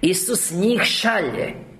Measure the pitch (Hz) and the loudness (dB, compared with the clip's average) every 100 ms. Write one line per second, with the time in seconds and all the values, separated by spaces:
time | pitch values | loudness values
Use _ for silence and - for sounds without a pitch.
0 | - - - 233 - 165 208 233 - - | 2 2 0 -2 -2 0 2 2 0 0
1 | 226 220 147 110 - - - - | 0 0 -2 -4 -6 -8 -16 -20